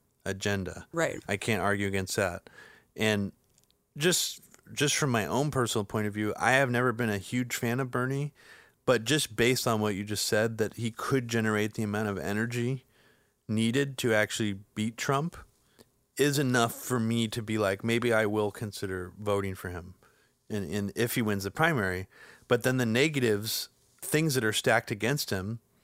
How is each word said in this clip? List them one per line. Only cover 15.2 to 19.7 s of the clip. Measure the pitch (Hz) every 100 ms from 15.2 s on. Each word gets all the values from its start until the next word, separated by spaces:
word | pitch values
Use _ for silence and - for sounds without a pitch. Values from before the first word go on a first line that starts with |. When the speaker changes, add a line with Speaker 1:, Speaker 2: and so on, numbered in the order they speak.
| 165 - - _ _ _ - _ _ -
Speaker 1:
is | 143 139
enough | 135 123 117
for | - - 127
me | 110 117 113
to | 120
be | 107 110
like, | 98 95
"Maybe | 113 117 120
I | 110 107
will | 107 104
consider | - 107 - 98 92 90 92
voting | 104 101 98 92
for |
him," | 92